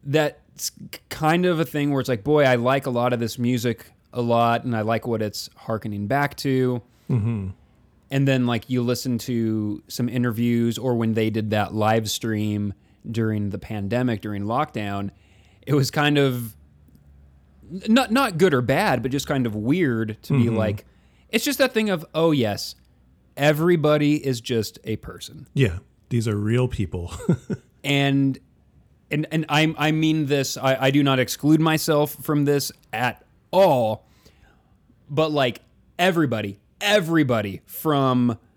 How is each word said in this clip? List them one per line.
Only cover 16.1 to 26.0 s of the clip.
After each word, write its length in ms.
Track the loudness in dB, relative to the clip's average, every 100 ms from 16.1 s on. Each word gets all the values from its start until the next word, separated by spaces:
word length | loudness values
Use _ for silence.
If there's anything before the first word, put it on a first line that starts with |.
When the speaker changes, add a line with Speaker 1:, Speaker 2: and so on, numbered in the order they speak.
| 2
Speaker 1:
of 380 | 2 0 -8 -14 -20 _ _ -20 _ -20 -20 _ _ _ -16
n-, 120 | -12 2
not, 180 | 2 4
not 280 | 2 0 2
good 160 | 2
or 80 | 4
bad, 400 | 2 0 2 0
but 80 | -2
just 160 | -4 -2
kind 200 | -2 -2
of 80 |
weird 640 | -2 -2 2 2 0 -2 -6
to 100 | -2
be 140 | 2 2
Speaker 2:
Mm-hmm. 100 | 2
Speaker 1:
like, 300 | -2 -4 -10 _ _ _ _
it's 160 | -2
just 140 | -2 0
that 160 | 2
thing 160 | 2 0
of, 140 | -2 -2
oh, 160 | 0 2
yes, 440 | 4 2 -2 -8 -14 _ _ _ _ _ 0
everybody 880 | 2 2 2 2 4 2 2 2 0
is 140 | -4
just 380 | -2 -2 -2 -8
a 120 | -8 -8
person. 500 | -8 -16 -16 -18 -8
Speaker 2:
Yeah, 240 | 0 0 0 -14 _